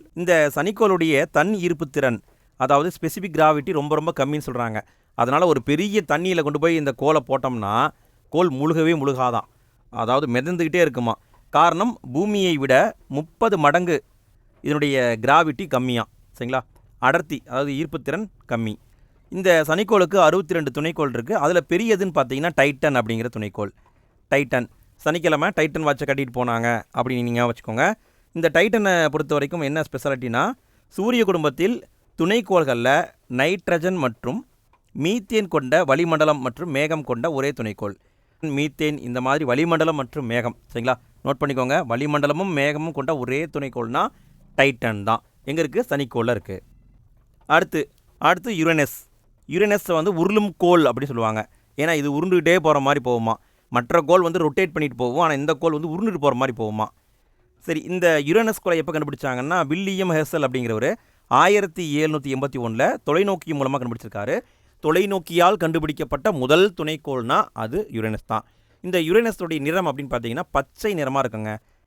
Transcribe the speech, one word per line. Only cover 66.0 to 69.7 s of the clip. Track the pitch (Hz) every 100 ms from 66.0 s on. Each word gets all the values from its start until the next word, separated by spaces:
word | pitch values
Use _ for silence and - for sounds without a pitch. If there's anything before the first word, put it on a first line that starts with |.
| 147 143 214
முதல் | 165 127 156 202 180
துணைக்கோள்னா | 156 156 - 131 117 165 -
அது | 107 113 156 214
யுரேனஸ் | 113 110 107 -
தான். | 110 - _ _ _
இந்த | 175 180
யுரேனஸோடைய | 160 202 233 196 170 160
நிறம் | 139